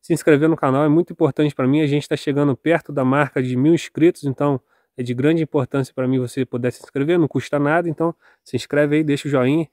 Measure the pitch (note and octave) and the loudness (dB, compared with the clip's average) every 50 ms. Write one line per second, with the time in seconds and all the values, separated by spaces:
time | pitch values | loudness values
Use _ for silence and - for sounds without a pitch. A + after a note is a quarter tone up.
0 | _ - E3+ D3+ - E3+ D3+ C#3 D3+ D#3+ E3 - - C#3 C3 C#3 D3+ D3+ D3 E3 | _ -2 -4 0 4 4 4 4 4 2 0 0 0 0 2 2 2 4 2 2
1 | F3 - F3 _ D#3+ C#3+ - - D3+ D3 - - C3 B2+ C#3 D#3 D#3 C#3+ C#3+ D3 | 0 -2 -2 _ 0 0 2 0 -2 -2 0 0 0 2 2 2 2 2 0 -2
2 | - - D3+ C#3 - D#3 C3+ C#3+ D3 C#3+ B2+ - _ D#3 E3+ D#3 - - D3 C#3 | -2 -4 -6 -4 -2 -2 0 0 0 0 0 -2 _ 0 0 0 -2 -6 -4 -2
3 | C3 B2+ C3+ C#3+ D3 C#3 _ C#3+ C3 B2+ B2+ B2 C3 D#3 E3+ D3+ - - _ - | 0 2 2 2 0 0 _ -4 -4 -2 -2 0 2 2 2 2 0 -8 _ 2
4 | D#3 F3 - - - C#3+ C3 - C#3+ D3 C#3+ B2 _ _ _ _ _ _ _ - | 2 2 2 0 -8 -8 -4 -2 -2 -2 -2 -2 _ _ _ _ _ _ _ -10
5 | B2+ A#2+ B2 B2 C3 D3+ E3 E3 D#3 - - D3 B2+ - - C#3 C3 - _ - | -6 -6 -4 0 0 0 2 0 -2 -2 -2 -2 -2 0 -2 -4 -4 -4 _ -4
6 | C3 B2+ C3 C3 B2+ A#2+ - C3+ B2+ - - A#2+ A#2+ B2 - - - - _ C#3 | -2 0 0 0 -2 -4 -4 -6 -6 -4 -4 -4 -4 -4 -6 -6 -20 -10 _ -4
7 | C#3 D#3 F3 F3+ D#3+ C#3 - C#3 - - - D3 C#3+ C#3+ D#3 F3 F3 E3+ D3 - | -2 0 2 0 0 0 -2 -4 -4 -2 -4 -2 0 0 0 0 -2 -2 -4 -2
8 | E3 E3+ E3 _ _ _ _ _ _ - - B2 - _ - D3 D3 D3 D3 D3+ | -4 -4 -4 _ _ _ _ _ _ -8 -8 -8 -6 _ 0 0 2 2 2 0
9 | D#3+ D3 C#3+ C#3 - D3 C#3 C3+ B2 B2+ C#3+ E3 D#3+ - | 2 0 -2 -2 -2 -2 0 0 2 2 0 0 -2 -6